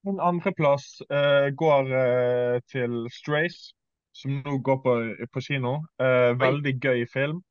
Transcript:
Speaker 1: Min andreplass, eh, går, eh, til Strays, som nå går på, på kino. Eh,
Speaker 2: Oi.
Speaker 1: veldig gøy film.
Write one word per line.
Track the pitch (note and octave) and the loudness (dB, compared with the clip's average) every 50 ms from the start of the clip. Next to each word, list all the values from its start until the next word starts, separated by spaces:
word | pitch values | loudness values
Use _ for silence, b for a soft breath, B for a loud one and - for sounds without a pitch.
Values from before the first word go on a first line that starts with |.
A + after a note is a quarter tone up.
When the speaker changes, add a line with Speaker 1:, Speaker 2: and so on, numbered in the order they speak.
| _ | _
Speaker 1:
Min | G3 G3 G3 | -6 -4 -2
andreplass, | D3+ F3 F3 F3 - G3 F3+ - D#3 C#3+ C#3 C#3 - - - - - _ | 0 0 0 0 -2 -4 -2 0 2 2 2 2 -2 -14 -20 -20 -10 _
eh, | C#3 C#3+ C#3+ C#3+ C#3+ C#3+ C#3 C#3 | -2 0 2 4 4 4 2 2
går, | C#3 C3+ D#3+ D#3 D3 C#3 C3+ C3 | 0 0 2 4 4 4 2 2
eh, | C3 C3 C3 B2 B2 B2+ B2 B2 B2 B2 B2 B2 B2 B2 - _ | 0 0 2 2 2 2 2 2 2 0 0 0 0 -2 -4 _
til | - C3+ B2 A#2+ A#2+ A#2 A#2 A#2 | -6 -4 -4 -2 -4 -6 -6 -8
Strays, | - - - - D3 D3+ E3 F3 - - - - _ _ _ _ _ _ _ _ | -12 -12 -6 -2 -2 -2 -2 -2 -6 -10 -20 -20 _ _ _ _ _ _ _ _
som | _ - - C3+ C#3 C#3 C3 | _ -12 -8 -6 -6 -6 -4
nå | C#3+ C#3+ C3+ | -4 -6 -4
går | B2+ C3+ C3+ C3 | 0 0 -2 0
på, | - B2+ B2 A#2 A#2 A2+ G#2 - - - | 2 0 0 0 0 -4 -6 -10 -12 -8
på | _ C3+ | _ -10
kino. | B2+ - C#3+ C#3 B2+ B2 C3 D3+ D#3 - _ _ | -6 -4 -6 -4 -2 -4 -4 -6 -8 -12 _ _
Eh, | B2+ C3 B2+ B2 B2 B2 | 2 2 4 4 4 4
Speaker 2:
Oi. | A#2+ B2 | 2 2
Speaker 1:
veldig | C3+ C3 C3+ C#3+ C#3+ C#3+ C3+ B2 | 2 0 0 0 -2 -4 -4 -2
gøy | A#2 C#3 B2+ A#2+ A#2+ - | 0 0 0 0 -2 -4
film. | - C3 C#3 D3 D#3 F3+ F#3 _ | -2 -4 -4 -2 -4 -8 -12 _